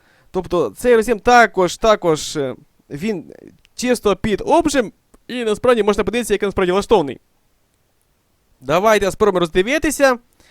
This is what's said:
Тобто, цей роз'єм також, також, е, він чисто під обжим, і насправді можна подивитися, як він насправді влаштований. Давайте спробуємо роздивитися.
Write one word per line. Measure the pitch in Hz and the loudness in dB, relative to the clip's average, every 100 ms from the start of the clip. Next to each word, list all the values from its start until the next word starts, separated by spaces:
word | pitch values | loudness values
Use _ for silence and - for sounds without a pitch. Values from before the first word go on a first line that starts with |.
| _ _ _ | _ _ _
Тобто, | 185 175 175 113 - | -10 -4 -2 -2 -2
цей | 247 226 | 2 2
роз'єм | 214 220 | 0 -2
також, | 240 240 220 185 175 - | 4 4 4 2 -2 0
також, | - 208 170 151 - 151 | 0 2 0 -2 -4 -6
е, | 135 - _ _ - | -6 -8 _ _ -18
він | 143 220 180 73 - - _ _ - | -8 -6 -6 -10 -20 -20 _ _ -6
чисто | 247 247 208 185 | -2 0 -2 -2
під | 226 190 - | -2 -2 0
обжим, | 311 320 277 190 - _ _ - | 2 2 0 -4 -6 _ _ -12
і | 247 | -6
насправді | 220 202 254 233 | -4 0 2 2
можна | 208 208 | 2 0
подивитися, | 196 240 214 | -2 -4 -2
як | 196 | -2
він | 202 | -2
насправді | 196 180 | -2 0
влаштований. | 190 - 208 139 - _ _ _ _ _ _ _ _ _ _ _ _ _ _ | 0 2 2 0 -8 _ _ _ _ _ _ _ _ _ _ _ _ _ _
Давайте | 131 170 220 208 190 | -4 0 2 2 0
спробуємо | - 208 180 | 0 0 0
роздивитися. | 170 185 208 302 311 269 269 240 _ _ _ | 0 0 0 0 -2 0 0 0 _ _ _